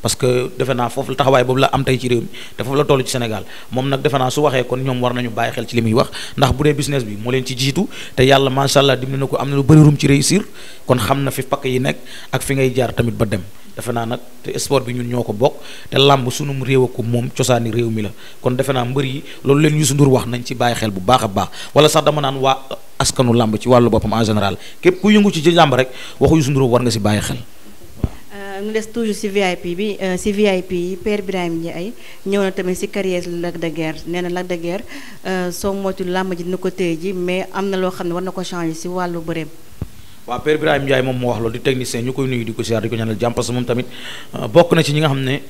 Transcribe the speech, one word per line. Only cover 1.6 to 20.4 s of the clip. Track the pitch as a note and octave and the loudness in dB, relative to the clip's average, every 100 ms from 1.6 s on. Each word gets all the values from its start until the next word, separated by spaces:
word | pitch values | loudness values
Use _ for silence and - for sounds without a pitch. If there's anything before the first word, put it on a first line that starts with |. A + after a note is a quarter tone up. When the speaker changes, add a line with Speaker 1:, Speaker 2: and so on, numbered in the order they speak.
Speaker 1:
la | C3+ | 4
am | C3+ C3+ | 2 0
tey | B2+ | 0
ci | B2 | 2
réew | A#2+ | 0
mi, | - - - - | -2 -10 -14 -8
te | |
foofu | A#2 C#3 | -2 0
la | |
toll | C#3+ C#3 B2+ | 4 2 2
ci | |
Sénégal. | C3 A#2 G#2 F#2 - - | -2 -2 -4 -8 -14 -6
Moom | A#2+ C3+ | -2 0
nag | C3+ | 0
defe | C3+ C3 | 0 2
naa | B2+ | 0
su | C3+ | 2
waxee | D3 C3 B2 | 2 2 0
kon | B2+ | -2
ñoom | C3+ B2 | -2 0
war | B2 | 0
nañu | B2 B2 | -2 -4
bàyyi | A2+ A#2 | -2 -2
xel | A#2 A2+ | -2 -2
ci | A#2 | 0
li | |
muy | A2+ | 2
wax, | A2 - - - - | 2 2 -2 -10 2
ndax | C3 | 2
bu | B2+ D3+ | 4 2
dee | |
business | C#3 C#3+ C#3 A2+ | 2 0 -2 -4
bi | G#2 | -6
moo | A2+ | -2
leen | C3 B2+ | -2 -2
ci | B2+ | -2
jiitu, | C3+ C#3 G#3+ - - | 0 0 -2 -4 -8
te | - | 2
yàlla | C3 C#3 C3+ | 6 6 4
macha | B2+ C#3 C#3+ | 2 4 4
allah | C#3 B2+ | 4 2
dimbali | C3 C3+ | -2 -4
na | C3+ | -2
ko, | C#3 | -2
am | B2+ | 0
na | C#3+ | 0
lu | |
bëri | C3+ D#3 | 8 10
rum | D3+ D3 | 10 6
ci | C#3+ | 4
réussir, | C#3+ C#3 F#3 - - - - - | 4 4 2 0 -12 -14 -14 0
kon | B2+ | 2
xam | G#2 C#3 | 2 0
na | C#3 | 0
fi | B2+ | -4
pakk | B2+ - C3+ | -4 -2 0
yi | B2+ | 0
nekk | B2+ - - - - | 0 -4 -8 -14 -4
ak | C3 | -4
fi | - | -2
ngay | C3+ C3 A#2+ | 0 2 2
jaar | A#2 | -2
tamit | - A#2 G#2 | 0 -2 0
ba | A2 | -2
dem. | G2 F2 - - - | -2 -6 -12 -14 -10
Defe | A2 | -6
naa | A#2+ A#2 | -4 -4
nag | B2 - - | -6 -8 -14
te | - - | -8 -6
sport | - C#3 | 0 0
bi | A#2 | 0
ñun | B2 A#2+ | -6 -4
ñoo | B2 | -2
ko | A#2 | -2
bokk, | G#2 C3+ - - - - | 2 0 0 -14 -14 -4
te | - | 2
làmb | C#3 C#3 B2 | 4 4 2
sunum | - D3 C3+ | -4 -6 -4
réew | B2+ C3+ | 0 2
a | B2+ | 2
ko | - | 0
moom, | A2+ A#2+ B2 | -2 -2 -2
cosaani | - A#2+ A#2+ A2+ | -2 2 2 2
réew | A2 A#2 | -2 -2
mi | A2 | -2
la. | G2+ - - - | -4 -8 -16 -6
Kon | C3 B2+ | -4 0
defe | C3+ | 0
naa | B2+ | 0
mbër | A#2+ C3+ C3+ | 0 -2 -2
yi | C3 - - B2+ | -6 -10 -6 2
loolu | C#3+ | 4
leen | D#3 D3+ | 6 4
Youssou | C#3 | 2
Ndour | C#3+ C#3+ | 6 6
wax | B2+ A#2 | 6 2
nañ | A#2+ | -6